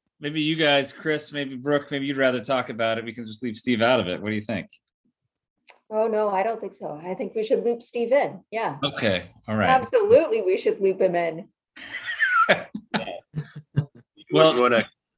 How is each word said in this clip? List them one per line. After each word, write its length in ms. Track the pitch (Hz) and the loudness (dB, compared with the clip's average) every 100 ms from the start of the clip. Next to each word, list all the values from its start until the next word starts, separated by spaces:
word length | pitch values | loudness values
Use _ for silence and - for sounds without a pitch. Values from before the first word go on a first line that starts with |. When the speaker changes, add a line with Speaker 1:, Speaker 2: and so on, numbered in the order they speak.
| _ - | _ -12
Speaker 1:
maybe 180 | 147 156 | -8 -2
you 140 | 151 160 | -2 2
guys, 380 | 151 143 135 | 4 4 0
Chris, 400 | - 160 151 - | -6 -4 -4 -4
maybe 220 | 147 135 131 | -8 -8 -6
Brooke, 340 | 139 143 - | 0 0 0
maybe 140 | 143 139 | -6 -4
you'd 100 | 135 | 0
rather 220 | 131 123 | 2 2
talk 280 | 107 127 123 | -2 -2 -2
about 280 | 113 113 113 | -2 -2 -2
it. 60 | |
We 80 | 113 | -6
can 120 | 117 110 | -10 -12
just 180 | 107 | -8
leave 120 | 123 107 | -8 -6
Steve 240 | 127 113 | -2 2
out 180 | 117 127 | 4 4
of 80 | 90 | 2
it. 140 | 82 | -4
What 80 | 104 | -4
do 60 | 107 | -6
you 60 | |
think? 280 | 107 98 - _ _ _ _ _ _ _ _ _ _ - - | -4 -8 -8 _ _ _ _ _ _ _ _ _ _ -20 -6
Speaker 2:
Oh, 180 | 214 220 | -2 0
no, 220 | 214 208 | 2 0
I 120 | 190 | 0
don't 180 | 220 220 | -2 -4
think 120 | 196 | -8
so. 280 | - 160 151 180 | -10 -12 -10 -8
I 80 | 185 | -6
think 200 | 208 226 | -6 -4
we 80 | |
should 220 | 214 214 233 | 0 0 0
loop 180 | 233 | -4
Steve 300 | - 240 226 | -6 -4 2
in. 260 | 277 160 185 - | 2 0 -6 -10
Yeah. 280 | 220 196 143 | -6 -6 -4
Speaker 1:
Okay. 480 | 143 - 110 90 87 _ - | -4 0 0 0 -4 _ -4
All 100 | 110 | 2
right. 100 | - | 4
Speaker 2:
Absolutely, 720 | 262 - 508 208 262 311 226 | 4 4 2 6 6 6 0
we 160 | 190 370 | 0 0
should 220 | 214 196 | 0 0
loop 220 | 190 185 | 0 2
him 140 | 185 175 | 0 0
in. 340 | 170 160 - _ _ - - - - - 1077 1077 - | -2 -4 -12 _ _ -20 -14 -12 -8 -2 2 4 4
Speaker 1:
<laughs> 100 | - - - - - - - - 151 - 151 - 147 147 120 _ _ - | 2 0 -16 -6 -6 -6 -12 -12 -12 -12 -14 -8 -6 -6 -10 _ _ 0
Speaker 3:
You 40 | 147 | 4
wouldn't 160 | 160 120 | 6 6
Speaker 1:
Well 60 | 123 | 4
Speaker 3:
wanna, 200 | 113 - _ _ | 2 0 _ _